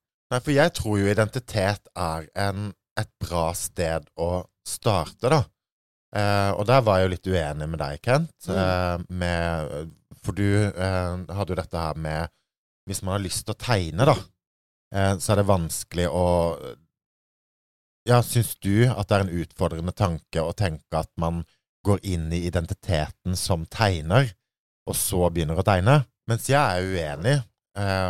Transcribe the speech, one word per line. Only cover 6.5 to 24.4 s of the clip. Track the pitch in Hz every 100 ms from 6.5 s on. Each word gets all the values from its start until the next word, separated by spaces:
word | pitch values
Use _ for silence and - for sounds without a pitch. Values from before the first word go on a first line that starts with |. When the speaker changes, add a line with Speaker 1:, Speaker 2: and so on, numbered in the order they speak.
Speaker 1:
og | 98 104
der | 131
var | 110 95
jeg | 95
jo |
litt | 90 95
uenig | 92 76 76 78
med | 80
deg, | 71 73
Kent. | - 139 165 _ -
Speaker 2:
Mm. | 92
Speaker 1:
Eh, | 92 90 90 87 -
med, | 90 87 85 85 82 76 78 82 - _ -
for | -
du, | 90 101 101 104
eh, | - 95 92 90 90 90
hadde | 92 92
jo | 90
dette | 82 87
her | 80 76
med | 78 78 82 _ _ _ _ _ -
hvis | 95
man | 95
har | 101
lyst | 92 - -
til |
å | 107
tegne, | - 110 82 78 139
da, | 127 - _ _ _ _ _ _
eh, | 98 98 98
så | -
er | 104
det | 98
vanskelig | 95 80 - - 82 87
å, | 90 90 87 85 71 67 58 _ _ _ _ _ _ _ _ _ _ _ _ 117
ja, | 120
syns | 117 120 107 -
du | 98 101 127
at | 110 101
det | 101
er | 95
en | 85
utfordrende | 78 - 87 82 87
tanke | - 98 78 - 85
å | 80 82
tenke | 98 76 - 80
at | 80 -
man | 82 85 80 _ _ _
går | 101 98
inn | 98 85 80
i | 85 87
identiteten | 87 85 - - 78 76 - 90 87
som | - 85 80
tegner, | - 107 87 78 110 131 -